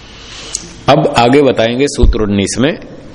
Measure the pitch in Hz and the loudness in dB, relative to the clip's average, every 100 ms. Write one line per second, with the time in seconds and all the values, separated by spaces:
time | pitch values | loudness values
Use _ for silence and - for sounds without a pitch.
0 | - - - - - - - - - 151 | -20 -20 -20 -20 -12 -12 -12 -6 0 0
1 | - - 120 143 135 113 113 123 143 - | 2 2 4 4 2 2 -2 0 -2 2
2 | - 117 104 101 95 104 139 - - - | 2 2 0 0 -2 -2 -2 -4 -10 -20
3 | - | -14